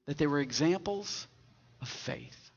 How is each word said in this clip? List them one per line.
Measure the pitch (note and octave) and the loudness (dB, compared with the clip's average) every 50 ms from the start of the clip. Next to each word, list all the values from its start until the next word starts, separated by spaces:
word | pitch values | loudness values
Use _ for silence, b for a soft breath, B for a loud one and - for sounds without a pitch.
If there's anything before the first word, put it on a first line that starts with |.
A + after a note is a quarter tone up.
| - | -8
that | - C#3+ D3 | -6 0 2
they | D#3 | 2
were | D3 C#3+ C#3+ | 4 4 2
examples | C#3 B2+ A#2 A#2+ D3+ E3 F3+ F#3+ E3 G#3 G3+ G3+ G#3 - - - - - _ - - - - _ _ - - - | 2 2 2 4 4 4 4 4 2 -2 -2 -2 -4 -6 -8 -8 -10 -14 _ -20 -20 -20 -20 _ _ -20 -16 -14
of | C3 - | -12 -10
faith. | - - - - - - A#2+ B2 - - - - _ | -10 -8 -6 -6 -6 -6 -8 -16 -18 -20 -20 -20 _